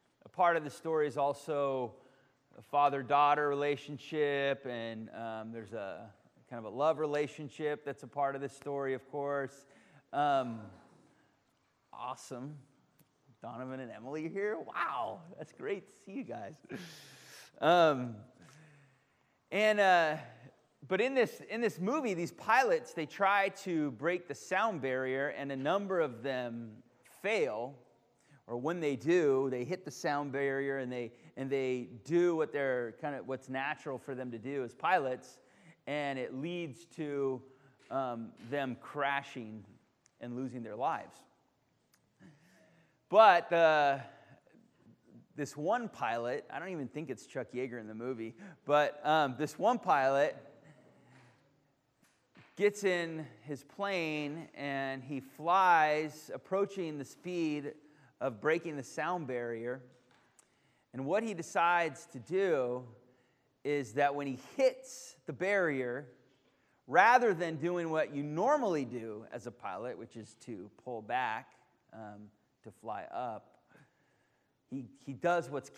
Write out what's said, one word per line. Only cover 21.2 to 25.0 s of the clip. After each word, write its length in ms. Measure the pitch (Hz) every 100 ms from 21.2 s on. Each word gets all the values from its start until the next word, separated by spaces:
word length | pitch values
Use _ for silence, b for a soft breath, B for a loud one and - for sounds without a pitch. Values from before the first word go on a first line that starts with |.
| 202 - 139
in 100 | 220
this 180 | 226 156
movie, 360 | 185 302 254
these 180 | 175 170
pilots, 640 | - - 240 247 160 -
they 100 | -
try 460 | 156 - 196 202 196 190
to 260 | 190 165 147
break 380 | 113 151 180 175
the 60 |
sound 460 | 139 - 185 226 175
barrier, 480 | 131 131